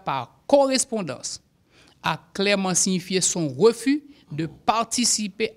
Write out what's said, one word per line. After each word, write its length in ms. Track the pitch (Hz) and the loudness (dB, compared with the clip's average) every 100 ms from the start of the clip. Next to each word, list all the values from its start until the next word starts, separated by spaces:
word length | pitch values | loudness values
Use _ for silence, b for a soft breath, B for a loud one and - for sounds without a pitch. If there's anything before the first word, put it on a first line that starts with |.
| - | -2
par 380 | 135 120 _ - | -6 -6 _ 2
correspondance, 960 | 277 269 262 - 226 170 117 - - _ _ b b b b | 4 4 2 -2 -4 -6 -8 -10 -14 _ _ b b b b
a 180 | 165 160 - | -4 -4 -6
clairement 420 | - 196 202 190 175 | -4 0 2 0 0
signifié 460 | 190 185 - 185 | 0 -2 -2 -2
son 260 | 175 180 156 | 0 0 -2
refus 560 | 127 220 226 262 294 B B _ | 2 4 4 0 -2 B B _
de 140 | 147 160 | -6 -6
participer 1080 | - - 220 226 - 233 - 208 - 220 | -4 0 0 0 0 0 0 -4 -4 -6